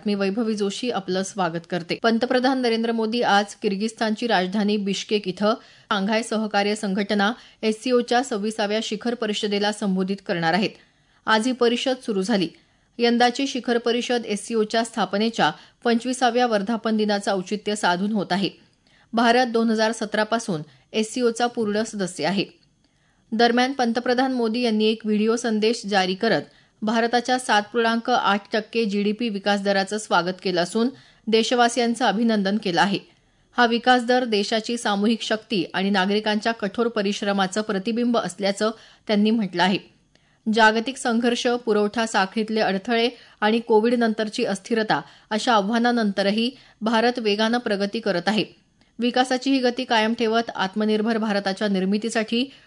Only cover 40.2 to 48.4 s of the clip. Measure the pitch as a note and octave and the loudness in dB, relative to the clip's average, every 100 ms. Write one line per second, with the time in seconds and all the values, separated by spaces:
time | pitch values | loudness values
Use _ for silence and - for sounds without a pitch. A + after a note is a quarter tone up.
40.2 | _ _ A3 A3 A3 A3 A3+ B3+ B3+ A3+ | _ _ -2 4 4 4 -2 -4 -2 0
41.2 | A#3+ A#3+ B3 A#3+ A#3+ G#3 G#3 A#3 A3+ - | 2 0 0 0 0 2 2 0 -2 0
42.2 | F#3+ A3+ A3 A3 F3+ F#3+ G#3+ A3+ A#3+ C#4 | 0 -2 -2 0 0 0 0 0 0 -2
43.2 | - - G#3+ A#3 A3+ G#3+ A#3 A#3+ A#3 A3 | -16 -2 0 0 4 4 4 2 2 0
44.2 | G#3+ A#3 A#3+ G3 - A3 G#3+ D3 - - | -4 -2 -2 -4 -2 -2 0 0 -2 -16
45.2 | - A3 B3+ A3 G3 A#3 A#3+ A#3+ G#3+ G3 | -6 -4 2 2 2 2 2 2 0 0
46.2 | G3 G#3+ A#3 C4+ - - G#3+ A3+ A#3+ B3 | 0 0 -2 -4 -18 -8 0 2 2 2
47.2 | A3 G3+ A3 A#3+ A#3+ G3 G3+ A3+ A3 F3 | 0 2 2 0 0 -2 -2 -2 -2 -2
48.2 | F3+ G#3 | 0 0